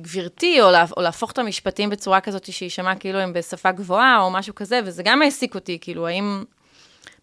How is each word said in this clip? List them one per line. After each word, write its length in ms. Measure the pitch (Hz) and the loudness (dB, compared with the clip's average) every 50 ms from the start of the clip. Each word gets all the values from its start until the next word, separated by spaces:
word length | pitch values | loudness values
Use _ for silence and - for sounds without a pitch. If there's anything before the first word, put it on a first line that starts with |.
גברתי, 600 | 165 165 165 190 175 175 - - 330 359 339 277 | -12 -8 -8 -8 -8 -8 -6 -2 0 4 6 6
או 80 | 220 190 | 8 8
לה-, 140 | 180 170 170 165 - | 8 8 6 4 0
או 60 | - | -2
להפוך 300 | 185 165 160 - 233 - | -2 -2 -2 -2 -8 -6
את 60 | - 277 | -4 -4
המשפטים 520 | 240 214 190 - - 196 185 - 208 208 | -4 -4 -6 -6 -6 -6 -4 -2 -4 -4
בצורה 300 | 208 202 - 196 190 190 | -4 -6 0 2 2 2
כזאת 320 | 190 214 196 190 190 - | 2 0 -8 -8 -8 -10
שיישמע 420 | 180 - 185 175 - - 180 185 190 | -12 -12 -10 -10 -8 -6 -4 -4 -4
כאילו 240 | 185 - 190 190 196 | -4 -6 -6 -4 -4
הם 140 | 190 185 | -4 -2
בשפה 400 | 170 175 165 - - 160 - 185 | -4 -6 -6 -6 -12 -2 -2 -2
גבוהה, 480 | 180 180 202 175 202 208 247 262 254 220 | -2 -2 -4 -2 0 2 4 4 4 4
או 100 | 190 185 | 4 2
משהו 240 | 185 190 190 214 196 | 0 -2 -6 -6 -10
כזה, 260 | - 208 190 233 247 214 | -12 -6 -2 -2 -2 -2
וזה 180 | 190 170 170 | -4 -8 -4
גם 200 | 185 208 247 285 | 2 2 4 4
העסיק 320 | 302 285 277 - 254 240 - | 4 2 2 0 -6 -6 -6
אותי, 240 | 190 - - 175 165 | -10 -8 -8 -10 -10
כאילו, 260 | - - 170 165 165 | -8 -10 -8 -6 -4
האם... 380 | 165 175 190 202 208 202 196 196 - _ _ _ _ _ _ _ _ _ _ _ - - _ | -4 -4 -4 -4 -4 -6 -6 -10 -14 _ _ _ _ _ _ _ _ _ _ _ -20 -20 _